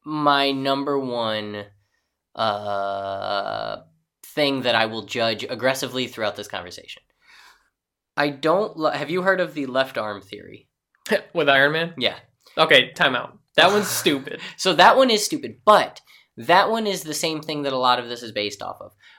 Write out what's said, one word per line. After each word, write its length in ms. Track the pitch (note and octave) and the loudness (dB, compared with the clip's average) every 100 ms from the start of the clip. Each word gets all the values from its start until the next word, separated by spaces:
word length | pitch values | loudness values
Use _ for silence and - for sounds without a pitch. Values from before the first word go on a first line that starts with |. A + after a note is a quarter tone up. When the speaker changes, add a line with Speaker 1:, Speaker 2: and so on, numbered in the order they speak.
Speaker 1:
my 460 | D3+ D3+ D3 C#3 C#3 | -8 0 2 2 2
number 480 | C3+ C#3 C#3 C#3+ C#3 | 0 -2 -2 -2 -2
one, 680 | B2+ A#2+ A2 G#2+ G#2 G#2 G#2 _ _ _ _ _ _ | -2 -2 -2 -4 -6 -10 -12 _ _ _ _ _ _
uh, 1400 | - A2+ G#2 G#2 G2+ G2 G2 G2 G2 G2 G2+ G2+ G#1+ A1 - - _ _ _ | -4 -2 -2 -4 -4 -4 -6 -6 -6 -4 -4 -4 -6 -6 -10 -14 _ _ _
thing 380 | - D3+ C#3 C3+ | -10 -2 -2 0
that 120 | A#2+ | 0
I 120 | A2+ A2+ | 2 0
will 160 | A2+ | -4
judge 420 | F#2+ B2 A2+ G#2+ | -8 -4 -2 -2
aggressively 640 | - A#2 B2+ C3 B2+ B2+ A#2 | -6 -4 -2 -2 -4 -6 -8
throughout 280 | - G#2+ G2+ | -6 -6 -6
this 120 | G#2 | -10
conversation. 540 | G2 F2+ - - - _ _ _ - - _ _ _ _ _ _ - | -12 -12 -16 -18 -20 _ _ _ -20 -20 _ _ _ _ _ _ -2
I 140 | D3 | -2
don't 460 | C3+ D#3 F#3 G#3+ D#3+ | 0 0 2 0 -2
lo-, 120 | D3+ | -2
have 200 | D3 C#3+ | -2 -4
you 120 | F3+ | -2
heard 180 | F#3+ F#3 | 0 0
of 120 | E3+ | -2
the 120 | D3+ C3 | -6 -4
left 320 | C3 C3 - | -2 -2 -4
arm 240 | G#2+ G2+ | -6 -8
theory? 460 | - - - - _ _ _ _ | -12 -16 -16 -20 _ _ _ _
Speaker 2:
<laughs> 340 | - A3 - | -2 -2 -2
With 140 | E3+ C#3+ | 0 4
Iron 220 | C3+ C#3+ | 6 4
Man? 200 | D#3+ E3+ D3 | 2 -4 -2
Speaker 1:
Yeah. 160 | A2 - - _ _ - | -4 -4 -16 _ _ 2
Speaker 2:
Okay, 360 | D#3+ C#3 - | 6 6 4
time 220 | - D3 B2 | 2 0 0
out. 200 | - - _ - | -6 -14 _ 4
That 140 | F3 | 4
one's 160 | G#3 G3 | 4 0
Speaker 1:
<laughs> 140 | - | -2
Speaker 2:
stupid. 380 | F3+ C#3 - - - - | 0 0 -4 -12 -14 -4
Speaker 1:
So 160 | F#3 | 2
that 220 | D#3+ G3+ B3 | 6 8 8
one 140 | C4 | 6
is 120 | G#3+ | 2
stupid, 320 | - D#3 A#2 - - | -2 -4 -8 0 6
but 340 | G3+ B2 - - _ _ - | 6 4 -8 -20 _ _ -6
that 320 | A#2+ F3+ G3+ | 4 4 4
one 160 | A3+ G#3+ | 0 -2
is 160 | F3+ | -4
the 100 | D3+ | -6
same 300 | D3 E3 D#3 | -4 -4 -4
thing 200 | - D3+ | -6 -6
that 100 | C#3 | -4
a 40 | C3 | 0
lot 200 | B2+ B2 | 0 0
of 100 | A#2+ | -2
this 140 | A#2+ | -10
is 100 | A#2 | -8
based 300 | G#2+ G#2 - | -6 -6 -6
off 180 | G2 G2 | -12 -14
of. 120 | G2 _ - | -18 _ -20